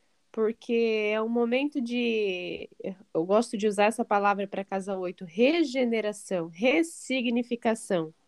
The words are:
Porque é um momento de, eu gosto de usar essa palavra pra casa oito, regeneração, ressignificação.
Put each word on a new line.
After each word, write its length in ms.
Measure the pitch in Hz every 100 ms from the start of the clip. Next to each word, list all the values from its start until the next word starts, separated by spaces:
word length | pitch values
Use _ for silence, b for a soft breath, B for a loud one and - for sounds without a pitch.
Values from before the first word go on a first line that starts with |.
| _ _ _
Porque 800 | - 220 233 - 233 226 220 208
é 80 | 214
um 80 | 220
momento 500 | 233 233 254 294 285
de, 880 | 233 240 240 220 208 180 175 170 - - - 190 -
eu 100 | 165
gosto 320 | 175 208 233 214
de 120 | 214
usar 180 | 202 208
essa 180 | 233
palavra 440 | 233 202 202 202 196
pra 180 | 190 196
casa 320 | 196 190 190
oito, 280 | 180 180 180
regeneração, 1200 | 170 254 339 285 254 240 226 208 202 - 185 165
ressignificação. 1600 | 165 247 311 330 - - 262 240 240 240 233 233 220 - 185 160 -